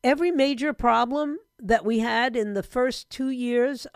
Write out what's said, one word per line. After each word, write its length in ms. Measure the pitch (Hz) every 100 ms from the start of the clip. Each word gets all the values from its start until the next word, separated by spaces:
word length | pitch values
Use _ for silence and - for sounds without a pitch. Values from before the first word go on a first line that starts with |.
every 280 | 247 294 349
major 420 | 277 277 240 294
problem 640 | 226 240 226 240 285 294 330 - -
that 260 | 208 226 196
we 140 | 226
had 360 | 233 226 254 233
in 180 | 208
the 80 | 196
first 480 | - 247 254 - -
two 200 | - 262
years 580 | 254 240 240 254 262 -